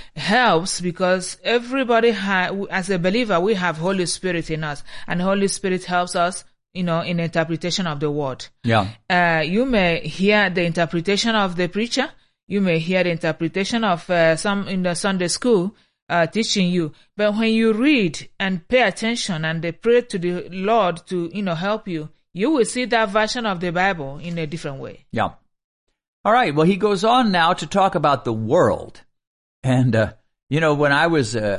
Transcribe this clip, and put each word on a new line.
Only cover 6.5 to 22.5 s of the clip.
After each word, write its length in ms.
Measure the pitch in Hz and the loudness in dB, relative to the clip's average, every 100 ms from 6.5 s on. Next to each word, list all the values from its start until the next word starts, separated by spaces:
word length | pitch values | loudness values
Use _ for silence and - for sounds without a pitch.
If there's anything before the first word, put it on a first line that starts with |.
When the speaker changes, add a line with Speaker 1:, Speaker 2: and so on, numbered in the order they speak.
| _ _ | _ _
Speaker 1:
you 100 | 180 | -6
know, 180 | 175 165 | -2 -2
in 180 | - 170 | -2 -2
interpretation 680 | 165 170 160 160 180 165 180 | -2 -2 -2 -2 -4 -4 -4
of 120 | 143 | -4
the 120 | 151 | -4
word. 340 | 147 139 127 - _ | -4 -6 -8 -14 _
Speaker 2:
Yeah. 240 | 117 113 98 - - | 0 2 0 -4 -2
Speaker 1:
Uh, 320 | 180 175 160 156 | 2 2 2 0
you 200 | 196 269 | 0 2
may 340 | 226 175 165 156 | 2 2 0 -4
hear 420 | 147 190 208 196 | -2 2 4 2
the 140 | 180 | 0
interpretation 720 | 170 165 165 170 170 196 226 220 | 0 0 0 0 0 0 0 0
of 200 | 196 175 | 0 -2
the 120 | 175 | -2
preacher, 420 | 202 233 - 285 - _ _ - | -2 -2 -2 -4 -6 _ _ -6
you 140 | 196 | -2
may 160 | 190 165 | 0 0
hear 240 | 160 185 | 0 0
the 60 | 180 | 0
interpretation 720 | 165 165 156 165 190 190 233 | 0 -2 -2 -4 -2 -2 -2
of, 240 | 220 170 - | 0 -2 0
uh, 260 | 175 165 160 | 2 4 2
some 320 | 208 202 190 | 0 -2 -2
in 160 | 185 | -2
the 100 | 180 170 | -2 -2
Sunday 320 | 202 190 175 | -2 0 -2
school, 460 | - 247 214 185 - _ _ - | -2 2 2 2 -6 _ _ -4
uh, 180 | 170 165 | 0 0
teaching 420 | 208 226 202 180 | 0 -2 0 0
you. 220 | 180 156 - _ - | 0 -2 -6 _ -2
But 160 | 214 208 | 0 2
when 160 | 226 | 2
you 200 | 220 226 | 2 2
read 560 | 214 269 277 180 - - - | 2 2 2 2 -2 -12 -6
and 280 | 190 185 - | -4 -4 0
pay 160 | 254 | 2
attention 600 | 214 180 226 233 - 160 | 2 0 -4 -4 -4 -4
and 200 | 160 160 | -4 -4
they 80 | 170 | -4
pray 300 | 165 226 240 | -2 2 2
to 180 | 247 196 | 2 -2
the 300 | 175 175 - | -4 -4 -6
Lord 520 | 185 190 233 180 165 - | -6 0 2 2 -2 -6
to, 240 | 180 170 | -6 -4
you 80 | 196 | -6
know, 140 | 196 160 | -4 -4
help 320 | 196 220 202 | -2 -4 -6
you, 220 | 160 156 _ _ | -8 -10 _ _
you 200 | 170 240 | -4 0